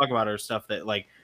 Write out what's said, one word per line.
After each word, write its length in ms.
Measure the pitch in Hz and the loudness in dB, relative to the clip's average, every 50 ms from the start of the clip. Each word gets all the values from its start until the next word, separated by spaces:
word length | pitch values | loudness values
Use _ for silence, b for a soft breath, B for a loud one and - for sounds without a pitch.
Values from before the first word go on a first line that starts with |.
talk 80 | 139 131 | 2 2
about 180 | 127 117 110 107 | 4 2 2 0
are 100 | 104 101 | 0 -4
stuff 280 | - - 117 107 - - | -4 -4 -4 -4 -4 -4
that, 180 | 107 95 - | -6 -6 -2
like, 200 | 107 104 101 - - _ - | -2 -2 -2 -2 -6 _ -20